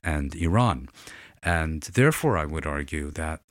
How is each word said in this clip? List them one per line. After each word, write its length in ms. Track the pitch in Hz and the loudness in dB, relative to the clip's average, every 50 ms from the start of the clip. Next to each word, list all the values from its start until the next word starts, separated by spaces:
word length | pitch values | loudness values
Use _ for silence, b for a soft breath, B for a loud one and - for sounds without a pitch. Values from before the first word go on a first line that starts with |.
| - | -4
and 320 | 85 78 73 71 67 - | -2 0 0 -2 -2 -2
Iran. 540 | 82 85 82 90 117 123 113 78 64 65 - B B B B B B B B B B | 0 0 2 4 4 4 2 2 -2 -6 -10 B B B B B B B B B B
And 420 | - 90 85 82 80 78 78 78 - | -2 0 0 0 0 0 -2 -4 -6
therefore, 540 | - - 120 127 156 151 - - 147 107 | -2 2 4 6 6 4 4 2 2 2
I 100 | 82 76 | 2 0
would 200 | 73 80 80 - | 0 -2 -4 -4
argue 460 | 76 71 73 71 67 - 76 73 73 71 | -4 -4 -4 -4 -4 -4 -6 -6 -6 -6
that, 280 | 80 80 78 80 - - _ | -6 -4 -4 -6 -8 -10 _